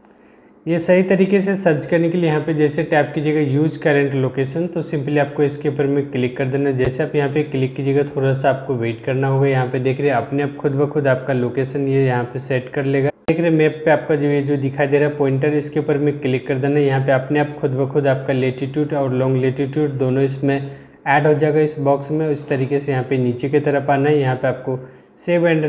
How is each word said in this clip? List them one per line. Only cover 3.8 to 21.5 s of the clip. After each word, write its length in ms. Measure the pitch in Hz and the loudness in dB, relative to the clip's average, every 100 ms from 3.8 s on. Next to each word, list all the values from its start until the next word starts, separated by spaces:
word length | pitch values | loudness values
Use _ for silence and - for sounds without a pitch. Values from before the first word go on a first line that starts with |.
| 160 143 139 135 | 2 2 2 0
location, 500 | 127 131 135 160 175 | -2 -2 -4 -2 -4
तो 140 | 170 | -4
simply 360 | 151 151 135 147 | -4 -4 -2 0
आपको 240 | 143 - | 0 0
इसके 260 | 143 143 151 | -2 0 -4
ऊपर 180 | 131 139 | 0 0
में 180 | 143 139 | 0 -2
क्लिक 300 | 135 123 - | -2 -2 -2
कर 100 | 131 | -2
देना। 260 | 139 139 | 0 0
जैसे 280 | 131 127 131 | 0 0 0
आप 120 | 156 | -2
यहाँ 160 | 151 143 | 0 0
पे 120 | 143 | 0
क्लिक 300 | 147 135 131 131 | -2 -2 -2 -2
कीजिएगा 260 | 139 139 143 | 0 0 0
थोड़ा 260 | 139 135 | 0 0
सा 160 | 135 143 | 2 2
आपको 240 | 131 - | 0 -2
वेट 280 | 127 117 117 | -2 -2 -4
करना 240 | - 131 135 | -4 -2 0
होगा। 180 | 135 139 | 2 2
यहाँ 200 | 131 127 | 2 0
पे 120 | 131 | -2
देख 200 | 127 131 | -2 0
रहे 100 | 143 | 0
हैं 60 | 123 | 0
अपने 260 | - 139 | 0 -2
आप 140 | 143 143 | -2 -2
खुद 160 | 147 | -2
ब 160 | 135 143 | 0 0
खुद 200 | 151 135 | 0 2
आपका 240 | 127 - | 0 0
लोकेशन 520 | 131 120 120 131 143 139 | -2 0 -2 -4 -2 0
ये 160 | 135 135 | 2 2
यहाँ 180 | 123 | 0
पे 140 | 117 131 | -2 -6
सेट 280 | - 131 - | -4 -4 -2
कर 160 | - 135 | -4 0
लेगा। 240 | 139 139 - - | 0 0 -2 -2
देख 120 | 165 | 0
रहे 100 | 170 | 2
हैं 60 | 160 | 4
मैप 220 | 156 151 | 2 2
पे 60 | 165 | 2
आपका 260 | 147 - 151 | 2 2 0
जो 120 | 147 | 2
ये 140 | 143 | 0
जो 140 | 139 143 | 0 0
दिखाई 280 | 131 135 143 | -2 -2 2
दे 120 | 143 | 2
रहा 100 | 147 | 2
है 80 | 147 | 2
पॉइंटर, 380 | 139 135 151 | 0 2 0
इसके 260 | 147 143 156 | 0 -2 -4
ऊपर 180 | 139 143 | 0 0
में 200 | 147 139 | 0 0
क्लिक 280 | 135 127 - | -2 -2 -2
कर 100 | 135 | -2
देना। 220 | 139 147 | 0 2
यहाँ 200 | 143 135 135 | 2 2 2
पे 60 | |
अपने 280 | 131 131 147 | 0 2 0
आप 160 | 147 - | -2 -2
खुद 100 | 147 | -4
ब 160 | 131 135 | -2 -2
खुद 180 | 151 139 | 0 0
आपका 260 | 135 135 | 0 0
latitude 580 | 131 127 131 135 143 147 | 0 0 -2 -6 -4 -2
और 240 | 151 135 127 | -2 -2 0
long 220 | 131 131 | 0 2
latitude 560 | 131 135 139 143 151 135 | 0 0 -2 0 -2 0
दोनों 240 | 131 131 | 0 2
इसमें 460 | 135 - 139 139 139 - - - 151 | 0 0 0 -2 -4 -14 -20 -10 0
ऐड 180 | 143 151 | 2 4
हो 60 | |
जाएगा 260 | 143 151 | 2 2